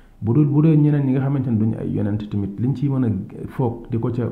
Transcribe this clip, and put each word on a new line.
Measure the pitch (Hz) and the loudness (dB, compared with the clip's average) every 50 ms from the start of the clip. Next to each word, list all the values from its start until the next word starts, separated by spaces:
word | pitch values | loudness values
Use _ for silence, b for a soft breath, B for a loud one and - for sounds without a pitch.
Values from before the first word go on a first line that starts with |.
| b b b b | b b b b
Bu | 110 107 | -2 0
dul, | 123 151 151 | 4 4 4
bu | 139 131 151 | 4 4 4
dee | 156 165 151 | 4 6 6
ñeneen | 147 147 147 147 143 135 | 6 4 4 4 2 2
ñi | 127 | 2
nga | 127 135 | 0 0
xamante | 135 139 143 131 123 127 | 0 0 0 0 0 0
ne | 117 107 | 2 2
duñu | 110 110 - - | 2 0 0 -2
ay | - - | -4 -4
yonent | 107 104 104 101 104 107 - - | -2 -2 -2 -2 -2 -4 -4 -4
tamit, | 104 101 101 98 - - | -4 -4 -4 -4 -4 -4
liñ | 117 131 139 | -2 -2 -2
ciy | - 147 135 | 0 0 0
mën | 135 131 127 | 0 0 0
a | 113 98 95 - - - - - - | 0 0 -2 -4 -8 -12 -14 -14 -10
foog | - - 131 113 - - - - | -4 -2 -2 -2 -2 -4 -8 -6
di | 117 113 | -4 -2
ko | 117 127 | -2 -2
ca | 113 123 117 113 | -2 -2 -4 -2